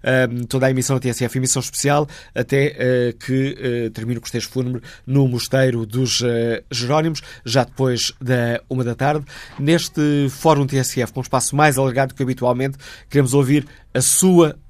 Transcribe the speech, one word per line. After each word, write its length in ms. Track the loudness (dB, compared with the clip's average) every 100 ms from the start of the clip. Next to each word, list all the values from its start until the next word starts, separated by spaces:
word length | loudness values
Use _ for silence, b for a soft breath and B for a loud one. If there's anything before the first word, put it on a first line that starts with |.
eh, 240 | 0 0 0 -2 -4
toda 200 | 0 2
a 40 |
emissão 240 | 2 0 0
da 60 |
T 80 | -2
S 160 | -2 -4
F, 120 | -2
emissão 220 | -2 -2
especial, 480 | -4 -4 0 0 0 B B -6
até, 320 | -2 0 0 -2
eh, 360 | 0 0 0
que, 440 | -4 -4 -2 -2 -4
eh, 300 | -6 -4 -6
termine 300 | -6 -6 -6
o 20 |
cortejo 260 | -6 -8 -6
fúnebre 340 | -6 -4 -6 B B -2
no 200 | 2 2
Mosteiro 600 | 0 -2 2 2 0 -4
dos, 340 | -2 -2 0
eh, 400 | 0 0 -2 -4 -6
Jerónimos, 500 | -8 -2 0 0 -4 B B
já 200 | -2 0
depois 500 | 0 -2 -2 0 -4 -6
da 400 | -2 0 0 -2 _
uma 140 | -4
da 100 | -4
tarde. 320 | -2 0 -2 -6 B B B
Neste 720 | 2 2 0 0 2 2 0
Fórum 380 | 0 2 4 2
T 100 | 0
S 240 | -2 -2
F, 100 | -4
com 80 | -6
um 40 |
espaço 320 | -2 -2 0 2
mais 240 | 4 4
alargado 340 | 0 0 -2
que 80 | -2
habitualmente, 560 | -4 -2 0 0 -2 -6 B B B
queremos 240 | 0 4
ouvir 320 | 2 4 2 0 B B -2
a 60 |
sua 540 | 0 4 6 6 6 2